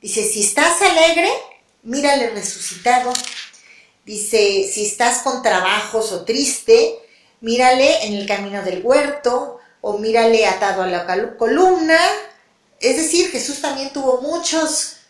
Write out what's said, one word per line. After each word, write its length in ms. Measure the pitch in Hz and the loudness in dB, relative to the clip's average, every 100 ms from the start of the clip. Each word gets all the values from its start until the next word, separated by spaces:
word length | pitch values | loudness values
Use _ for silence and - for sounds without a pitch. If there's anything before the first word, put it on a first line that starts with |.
dice, 220 | - - | -6 -4
"Si 180 | - 214 | -2 0
estás 400 | 202 - 320 339 | 0 2 2 4
alegre, 480 | 392 330 330 330 359 - - - _ _ | 2 4 4 4 0 -2 -8 -20 _ _
mírale 460 | 226 262 285 285 233 | -8 -2 2 2 0
resucitado". 800 | 208 190 - - - 240 247 247 247 - - - - _ - _ _ | -4 -8 -8 -10 -4 0 2 0 -4 -8 -12 -16 -20 _ -20 _ _
Dice, 640 | - 208 - 220 208 196 190 | -14 -10 -2 2 2 2 -2
"Si 140 | - | -4
estás 340 | 208 - 240 247 | -6 0 0 0
con 240 | 269 247 | -4 -2
trabajos 680 | 233 185 185 208 208 220 214 | 0 0 2 -2 -2 -2 -2
o 120 | 180 | -6
triste, 760 | 170 240 277 - - 226 226 - - _ _ _ | -4 -2 -2 -4 4 6 6 -2 -16 _ _ _
mírale 680 | 226 233 254 254 269 330 214 | -6 2 4 6 4 2 -2
en 80 | |
el 120 | 208 202 | -6 -4
camino 360 | 202 202 202 | -4 -4 -6
del 200 | 185 180 | -6 -6
huerto, 760 | 220 277 285 - 240 247 285 - _ _ | 2 2 2 -2 -2 -2 -4 -12 _ _
o 160 | 208 208 | -8 -4
mírale 480 | 220 226 226 226 208 | 0 2 4 4 2
atado 360 | 185 202 190 | 0 -2 -2
a 40 | 185 | -2
la 200 | 175 175 | -4 -4
col-, 300 | 185 226 - | -4 -4 -4
columna". 640 | 233 277 370 359 320 320 359 415 - - _ _ _ _ | -2 2 4 2 2 2 2 -2 -10 -20 _ _ _ _
Es 160 | 226 269 | -2 0
decir, 340 | 320 339 359 | 0 0 0
Jesús 300 | 254 - 285 | -2 -6 -6
también 320 | 302 269 269 | -6 -6 -8
tuvo 280 | 285 269 254 | -4 0 0
muchos 760 | 277 339 330 320 311 - - - _ | -2 -6 -2 -2 -2 -2 -6 -10 _